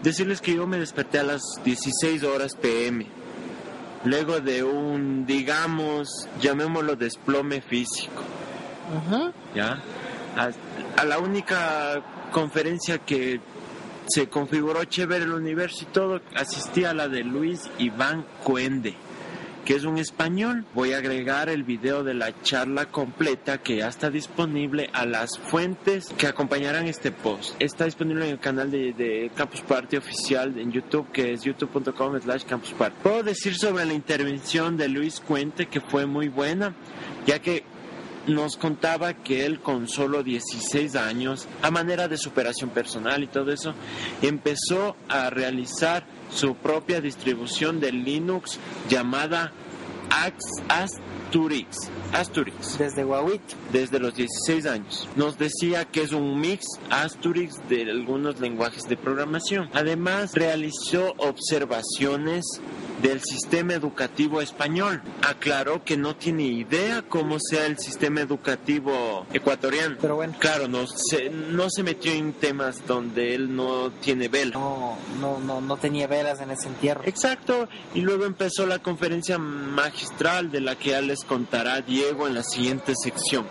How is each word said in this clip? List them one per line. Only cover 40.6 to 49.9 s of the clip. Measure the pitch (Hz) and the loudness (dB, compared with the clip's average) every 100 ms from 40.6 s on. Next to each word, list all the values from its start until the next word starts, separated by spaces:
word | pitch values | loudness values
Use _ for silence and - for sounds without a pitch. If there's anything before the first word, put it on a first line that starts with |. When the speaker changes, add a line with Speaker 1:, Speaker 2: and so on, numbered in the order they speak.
| 113 143 147 135 | 0 0 2 0
Speaker 1:
años, | 110 117 127 135 - - | 0 0 -2 -2 -6 0
a | 151 | 2
manera | 165 170 175 175 | 2 0 0 0
de | 151 | -2
superación | 143 135 120 120 127 | -2 0 0 0 -2
personal | 117 120 117 110 139 | -2 -2 -2 0 0
y | 139 | 0
todo | 139 139 | -2 -2
eso, | 143 160 151 - - - - | -2 -4 -8 -10 -8 -8 0
empezó | 135 147 - 143 - 180 202 - - | 2 2 0 0 0 2 0 -4 -2
a | 139 127 | 0 0
realizar | 120 127 127 123 - 165 175 - - - | 0 0 -2 -4 0 2 2 -2 -16 -8
su | - 139 127 | 0 2 2
propia | - 156 156 175 | 2 0 2 0
distribución | 147 131 127 120 117 - 156 165 | 0 -2 0 0 -2 0 0 2
de | 143 | 2
Linux | 123 123 147 170 185 - - - - - | 0 0 0 0 -2 -2 -10 -10 -10 2
llamada | 127 123 131 151 165 165 - - - - | 2 2 0 0 0 -2 -6 -14 -12 -12